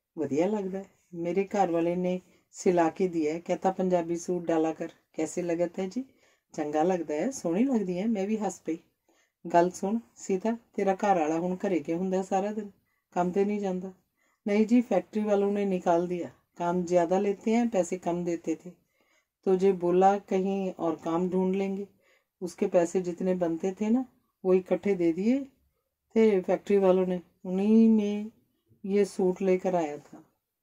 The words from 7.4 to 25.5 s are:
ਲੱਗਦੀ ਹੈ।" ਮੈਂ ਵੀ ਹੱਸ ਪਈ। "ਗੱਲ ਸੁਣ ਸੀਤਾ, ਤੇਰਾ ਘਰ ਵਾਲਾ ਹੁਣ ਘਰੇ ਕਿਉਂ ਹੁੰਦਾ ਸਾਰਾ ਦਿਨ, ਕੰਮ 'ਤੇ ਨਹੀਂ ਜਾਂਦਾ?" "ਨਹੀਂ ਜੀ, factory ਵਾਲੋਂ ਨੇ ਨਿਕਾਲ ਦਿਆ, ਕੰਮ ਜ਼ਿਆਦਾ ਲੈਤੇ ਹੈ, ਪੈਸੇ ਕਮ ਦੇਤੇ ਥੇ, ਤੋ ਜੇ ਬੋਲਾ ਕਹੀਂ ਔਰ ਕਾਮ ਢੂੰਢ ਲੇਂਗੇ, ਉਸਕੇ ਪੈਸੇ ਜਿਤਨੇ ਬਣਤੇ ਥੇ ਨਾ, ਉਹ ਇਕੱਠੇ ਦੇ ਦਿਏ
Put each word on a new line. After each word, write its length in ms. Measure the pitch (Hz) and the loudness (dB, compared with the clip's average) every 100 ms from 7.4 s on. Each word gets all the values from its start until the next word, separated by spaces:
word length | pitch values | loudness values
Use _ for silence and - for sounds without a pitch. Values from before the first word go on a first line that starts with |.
| 175 175 | -4 0
ਲੱਗਦੀ 360 | 277 233 185 175 | 2 0 -2 -2
ਹੈ।" 60 | 220 | -2
ਮੈਂ 180 | 208 196 | -2 -2
ਵੀ 100 | 214 | -4
ਹੱਸ 220 | 202 - | -4 -8
ਪਈ। 160 | - 160 _ _ _ _ _ _ 175 | -8 -8 _ _ _ _ _ _ 0
"ਗੱਲ 240 | 170 180 | 2 2
ਸੁਣ 260 | - 196 226 - - | 0 -4 -4 -6 -14
ਸੀਤਾ, 380 | - 190 220 233 _ | -4 -2 -2 -4 _
ਤੇਰਾ 200 | - 196 190 | -4 -2 0
ਘਰ 220 | 208 185 | 2 2
ਵਾਲਾ 200 | 151 165 | 2 -2
ਹੁਣ 160 | 180 185 | -2 -4
ਘਰੇ 220 | 202 170 | -2 -2
ਕਿਉਂ 180 | 151 165 | -2 -4
ਹੁੰਦਾ 240 | 190 185 | -2 -2
ਸਾਰਾ 280 | 190 190 202 | -2 -2 -2
ਦਿਨ, 180 | 214 202 - _ _ _ | -6 -10 -14 _ _ _
ਕੰਮ 160 | 180 180 | -4 -2
'ਤੇ 140 | 196 | 0
ਨਹੀਂ 160 | 196 208 | 0 -2
ਜਾਂਦਾ?" 320 | 196 185 190 - _ _ _ _ 208 | -4 -4 -8 -16 _ _ _ _ -2
"ਨਹੀਂ 200 | 208 208 | 2 4
ਜੀ, 140 | 247 | 2
factory 420 | 233 185 - 214 | 2 0 -2 -4
ਵਾਲੋਂ 280 | 214 202 202 | 0 2 2
ਨੇ 120 | 202 202 | 0 0
ਨਿਕਾਲ 420 | 180 180 170 180 | 0 2 2 0
ਦਿਆ, 220 | 175 170 - _ - | -4 -8 -12 _ -6
ਕੰਮ 260 | 175 180 | -2 -2
ਜ਼ਿਆਦਾ 340 | 170 175 165 185 | 2 2 4 2
ਲੈਤੇ 380 | 202 196 226 226 | 0 -2 0 0
ਹੈ, 80 | 240 | 0
ਪੈਸੇ 300 | 190 170 180 | 0 -2 -2
ਕਮ 260 | 175 175 | -4 -4
ਦੇਤੇ 320 | 175 170 170 156 | -2 -4 -4 -6
ਥੇ, 160 | 180 - _ _ _ _ _ _ 196 | -8 -20 _ _ _ _ _ _ 0
ਤੋ 100 | 185 | 2
ਜੇ 160 | 196 185 | 2 2
ਬੋਲਾ 400 | 175 180 190 202 | 2 4 4 2
ਕਹੀਂ 520 | - 190 190 196 190 - | -2 -2 -2 -2 -4 -4
ਔਰ 160 | 165 156 | -4 -4
ਕਾਮ 320 | 165 170 185 | -4 -2 0
ਢੂੰਢ 260 | 185 185 190 | 0 0 0
ਲੇਂਗੇ, 300 | 196 196 196 _ _ _ _ - | -2 -6 -10 _ _ _ _ -12
ਉਸਕੇ 260 | 175 - 196 | -10 -4 0
ਪੈਸੇ 320 | 185 170 190 | 2 2 0
ਜਿਤਨੇ 320 | 175 170 185 185 | -2 -4 -2 0
ਬਣਤੇ 360 | 170 165 190 | -2 -2 -4
ਥੇ 180 | 185 214 | -4 0
ਨਾ, 140 | 240 262 _ _ _ | 0 -2 _ _ _
ਉਹ 100 | 185 | 2
ਇਕੱਠੇ 400 | 185 185 180 - 185 | 2 2 -2 0 0
ਦੇ 160 | 170 | 0
ਦਿਏ 320 | 165 214 269 269 | 2 2 0 -2